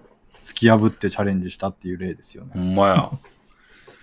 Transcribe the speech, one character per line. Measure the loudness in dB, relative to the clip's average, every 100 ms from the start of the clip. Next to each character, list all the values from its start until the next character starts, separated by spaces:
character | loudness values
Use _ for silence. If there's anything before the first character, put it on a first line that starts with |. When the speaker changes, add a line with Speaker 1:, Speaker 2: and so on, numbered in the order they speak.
| -14 _ _ -14
Speaker 1:
突 | -10
き | 0 4
破 | 6 4
っ |
て | 0 -4
チ | -2
ャ |
レ | -2
ン | -2
ジ | -4
し | -8
た | -8
っ |
て | -8 -10
い |
う | -8
例 | -8
で | -10
す | -14 -20
よ |
ね。 | -14
Speaker 2:
ほ | -8
ん | -2 2
ま | 4
や。 | 4 0 -4 -16 _ _ _ _ _ -20 -20